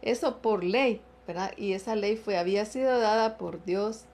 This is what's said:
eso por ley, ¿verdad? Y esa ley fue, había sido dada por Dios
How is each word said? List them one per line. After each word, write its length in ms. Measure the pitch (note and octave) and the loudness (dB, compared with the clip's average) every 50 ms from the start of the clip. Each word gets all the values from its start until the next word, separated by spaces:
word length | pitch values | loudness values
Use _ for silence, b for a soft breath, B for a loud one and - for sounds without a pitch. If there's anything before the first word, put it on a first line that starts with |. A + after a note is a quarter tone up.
eso 380 | - - A#3+ A#3+ E4+ D4 A#3 - | 0 0 0 0 0 -2 -2 0
por 240 | - A3+ G#3+ G3 F3+ | 0 0 0 2 2
ley, 380 | F3 F#3+ B3 C#4 B3+ A3 - - - - - - | 2 2 4 4 2 2 0 -6 -18 -20 -18 -12
¿verdad? 260 | - F3 F3+ F#3+ G3 - | -10 -6 -4 -4 -6 -6
Y 160 | - G#3 G3+ F#3+ | -6 -2 -2 -2
esa 240 | F#3+ F#3+ - A3 | -2 -2 -2 -2
ley 200 | G#3+ G3+ G3+ G#3+ | 0 0 0 -2
fue, 220 | A3 A3 - G3+ F3+ | -2 -2 -2 0 0
había 260 | F3 F3+ G3 G3+ G#3 | 2 2 2 0 0
sido 340 | G#3+ - C4 C4 C4 B3+ B3 | -2 -2 0 2 2 4 4
dada 360 | A3+ G#3+ G#3+ A3+ A3 A3 A3 | 4 4 4 4 2 2 0
por 280 | - F3+ F3 D#3+ - - | -4 -8 -8 -8 -8 -4
Dios 400 | - F3+ F#3+ G3+ G#3+ A3 A3 - - | -2 0 0 0 -2 -4 -8 -12 -20